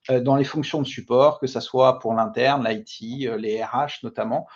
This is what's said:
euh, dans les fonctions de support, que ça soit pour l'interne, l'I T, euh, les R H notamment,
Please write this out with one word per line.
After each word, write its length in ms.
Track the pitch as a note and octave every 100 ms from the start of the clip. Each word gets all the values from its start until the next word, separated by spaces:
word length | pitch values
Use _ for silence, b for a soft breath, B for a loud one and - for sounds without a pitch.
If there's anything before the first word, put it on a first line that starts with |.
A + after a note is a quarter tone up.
| -
euh, 100 | B2+
dans 140 | B2+ C#3
les 80 |
fonctions 380 | C#3 D#3 C#3+ D3+
de 60 | C3+
support, 520 | - G2 B2 D3 D3+
que 80 | B2+
ça 140 | A#2+
soit 380 | - B2+ C3 B2
pour 140 | A2+
l'interne, 540 | A2+ A2 A#2+ B2+ C#3 A2+
l'I 160 | A2
T, 440 | - - A2+ C3+ B2+
euh, 100 | A2
les 260 | A2 A2
R 80 | A2+
H 260 | B2 C#3+ -
notamment, 420 | A#2 - A2+ C#3 -